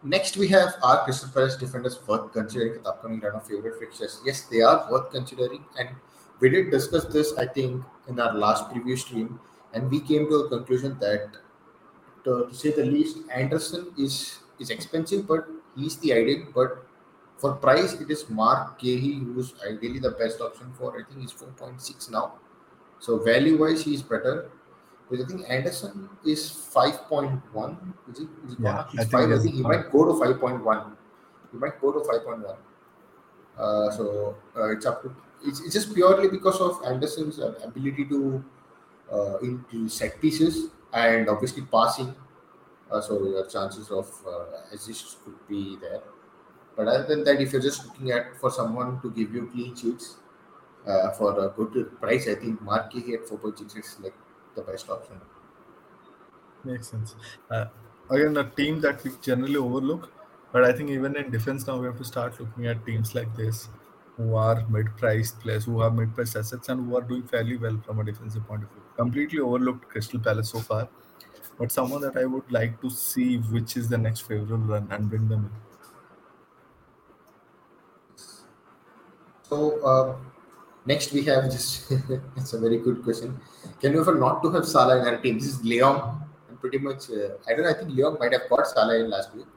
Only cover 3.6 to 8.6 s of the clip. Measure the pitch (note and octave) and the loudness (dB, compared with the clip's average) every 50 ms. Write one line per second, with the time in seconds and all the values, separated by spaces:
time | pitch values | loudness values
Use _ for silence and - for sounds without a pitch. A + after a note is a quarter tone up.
3.6 | G#2+ A2+ A2+ A2+ A#2 A2 - - - G#2 - - A2+ C3+ C3+ C3+ - - B2 A2+ | -6 -6 -8 -10 -14 -16 -10 -10 -10 -10 -10 -6 -4 -4 -4 -4 -6 0 4 8
4.6 | A2+ B2+ D#3 D#3+ - - B2 C3 B2+ - - C3 B2 - - C3 B2+ B2+ - C#3+ | 8 8 8 8 4 2 0 0 0 0 -6 -6 -8 -8 -4 -2 -2 -2 -2 -8
5.6 | C#3+ - - C3 B2 B2 C3 - - - _ - - - - - B2+ C3 C#3+ F#3+ | -14 -14 -8 -6 -6 -6 -8 -16 -18 -20 _ -20 -20 -20 -4 4 6 6 6 6
6.6 | F#3+ - C#3+ C3 C3+ - F3 D#3+ - - - D3+ D3+ D3+ - - B2 B2 - C#3 | 4 4 2 2 2 2 0 0 0 2 2 2 2 2 0 -2 -4 -4 -2 -2
7.6 | C3 B2+ B2 B2+ B2+ - - - _ - B2 B2 A#2 A2+ A2 G#2 G2+ G#2 A2 - | -2 -2 -4 -6 -8 -10 -18 -20 _ -8 -4 0 0 0 2 2 4 4 4 4